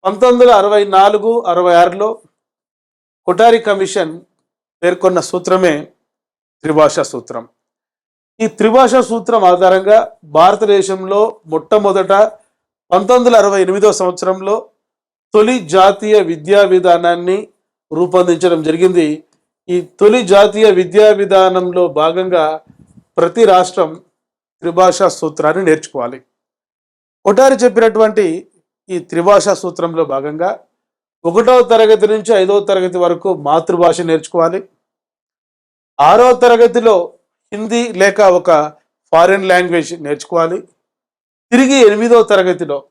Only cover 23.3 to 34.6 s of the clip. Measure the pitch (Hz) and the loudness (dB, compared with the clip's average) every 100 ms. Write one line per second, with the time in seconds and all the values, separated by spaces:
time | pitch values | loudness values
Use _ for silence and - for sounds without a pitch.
23.3 | 170 220 185 180 - 160 160 _ _ _ | 0 2 2 0 -4 -6 -6 _ _ _
24.3 | _ _ _ 170 170 185 180 180 - 160 | _ _ _ -6 0 0 2 -2 -2 -10
25.3 | 151 151 165 185 156 - 139 120 131 _ | -4 -4 -2 -2 -2 -4 -12 -12 -12 _
26.3 | _ _ _ _ _ _ _ _ _ 196 | _ _ _ _ _ _ _ _ _ -2
27.3 | 202 269 254 247 214 226 214 214 214 185 | 2 2 2 0 2 0 2 0 0 -4
28.3 | 165 - _ _ _ _ 180 - 165 175 | -6 -14 _ _ _ _ -12 -8 -4 2
29.3 | 202 196 185 185 175 170 165 151 135 143 | 2 2 -4 -6 -8 -8 -6 -6 -6 -8
30.3 | 156 175 220 _ _ _ _ _ _ 165 | -8 -8 -8 _ _ _ _ _ _ -4
31.3 | 180 240 254 240 226 220 214 208 220 202 | 0 2 2 2 2 4 2 2 -2 0
32.3 | 214 185 202 202 196 185 175 175 175 196 | 0 0 -2 -2 -4 -2 -2 -2 -2 -4
33.3 | 170 143 160 160 175 170 165 170 160 - | -6 -2 -2 -2 0 0 0 -2 -4 -4
34.3 | 175 165 190 | -4 -4 -4